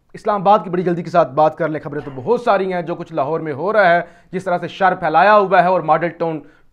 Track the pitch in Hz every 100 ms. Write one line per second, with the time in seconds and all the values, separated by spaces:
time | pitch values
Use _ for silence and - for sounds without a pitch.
0 | _ - - 208 185 214 202 175 180 170
1 | 165 175 151 135 156 156 160 151 156 147
2 | 143 135 131 240 240 196 190 180 160 165
3 | 170 160 135 160 156 135 180 220 185 170
4 | 170 _ - 180 185 175 170 - 190 180
5 | 170 160 190 214 190 185 175 180 156 160
6 | 170 160 165 156 - _ _